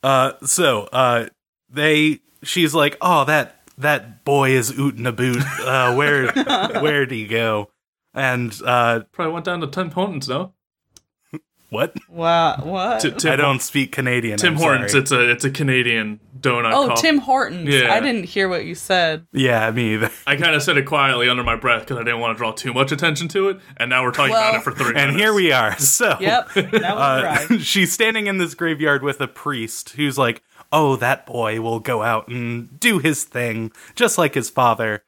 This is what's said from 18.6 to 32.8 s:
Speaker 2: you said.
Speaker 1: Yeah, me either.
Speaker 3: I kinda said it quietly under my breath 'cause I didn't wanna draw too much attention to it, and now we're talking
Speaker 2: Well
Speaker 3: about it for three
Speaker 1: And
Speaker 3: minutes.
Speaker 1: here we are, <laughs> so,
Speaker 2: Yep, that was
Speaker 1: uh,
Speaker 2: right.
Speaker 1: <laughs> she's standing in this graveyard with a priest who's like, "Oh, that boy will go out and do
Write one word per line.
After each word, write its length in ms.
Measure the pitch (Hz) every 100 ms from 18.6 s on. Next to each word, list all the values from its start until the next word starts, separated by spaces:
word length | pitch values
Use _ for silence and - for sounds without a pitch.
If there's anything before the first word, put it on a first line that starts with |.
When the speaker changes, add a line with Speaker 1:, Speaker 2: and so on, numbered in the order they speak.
Speaker 2:
you 100 | -
said. 500 | 170 - 185 165 156 -
Speaker 1:
Yeah, 400 | - 127 113 113
me 240 | 113 113
either. 160 | 107 113 - -
Speaker 3:
I 80 |
kinda 260 | 143 170 151
said 160 | 147 147
it 60 |
quietly 440 | 135 151 135 123 123
under 120 | 123
my 120 | 120
breath 320 | 113 123 113 -
'cause 100 | 123
I 60 |
didn't 160 | 117 117
wanna 160 | 117
draw 160 | 113 113
too 220 | 110 127
much 180 | 120 135
attention 360 | 147 165 147 165
to 200 | 196 196
it, 100 | 190 - 139
and 120 | 120
now 140 | 127
we're 80 | 127
talking 220 | 120 135
Speaker 2:
Well 160 | 226 220
Speaker 3:
about 100 | 110
it 40 |
for 80 | -
three 180 | - 123
Speaker 1:
And 180 | 120 139
Speaker 3:
minutes. 40 | 147
Speaker 1:
here 160 | 214
we 180 | 208 175
are, 240 | 131 110
<laughs> 40 | 95
so, 360 | 139 - 220 -
Speaker 2:
Yep, 300 | 190 240 -
that 180 | 196 190
was 120 | 220
Speaker 1:
uh, 640 | 180 208 139 131 127 - -
Speaker 2:
right. 120 | 226
Speaker 1:
<laughs> 40 |
she's 260 | 143 196 180
standing 360 | - 220 226 202
in 100 | 196
this 160 | 170
graveyard 480 | 143 170 156 151 139
with 180 | 139 131
a 80 | 135
priest 640 | - 151 131 113 - -
who's 200 | 139 147 135
like, 240 | 120 117 _ - -
"Oh, 240 | 151 147 127
that 280 | 120 139
boy 340 | - 123 110 110
will 200 | 113 113
go 240 | 110 120
out 240 | 110 110 113
and 520 | 120 120 120 117
do 200 | 135